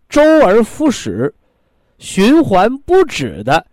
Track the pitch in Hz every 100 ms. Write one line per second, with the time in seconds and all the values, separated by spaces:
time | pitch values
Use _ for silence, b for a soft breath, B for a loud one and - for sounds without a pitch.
0 | _ 294 311 311 220 214 214 - 302 -
1 | 110 95 135 - _ _ _ _ _ _
2 | - - 208 320 240 185 214 269 - 370
3 | 330 - 123 78 107 151 -